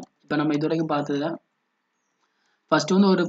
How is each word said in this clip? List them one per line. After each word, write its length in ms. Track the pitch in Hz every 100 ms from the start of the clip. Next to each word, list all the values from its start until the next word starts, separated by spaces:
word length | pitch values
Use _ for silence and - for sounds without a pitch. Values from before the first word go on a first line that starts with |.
| - _ -
இப்ப 100 | 147
நம்ம 120 | 151 147
இது 100 | 156
வரைக்கும் 260 | 160 160 147
பார்த்ததுல 320 | 143 143 156 - _ _ _ _ _ _ _ _ _ _ _ _ -
First 240 | 156 - 190
வந்து 120 | 202
ஒரு 100 | 180